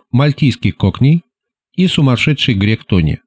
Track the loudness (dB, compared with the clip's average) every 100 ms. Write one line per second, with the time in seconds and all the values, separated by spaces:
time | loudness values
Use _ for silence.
0 | -2 0 0 0 0 0 -4 -2 -2 0
1 | 2 2 -2 _ _ _ _ -2 -2 2
2 | 0 0 0 -2 -2 0 0 -2 -2 0
3 | 0 -4